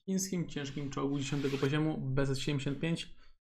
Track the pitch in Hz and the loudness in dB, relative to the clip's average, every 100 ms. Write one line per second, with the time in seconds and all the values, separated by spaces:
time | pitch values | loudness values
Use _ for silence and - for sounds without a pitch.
0 | - 190 190 180 160 147 139 147 139 - | -2 0 0 -2 -2 -4 -4 -4 -4 0
1 | 139 143 135 147 139 135 139 151 156 156 | 0 0 0 0 2 2 2 4 2 0
2 | 135 131 135 135 - 143 139 139 165 165 | 0 2 2 2 0 0 0 -2 0 0
3 | - - - - _ | -4 -12 -18 -20 _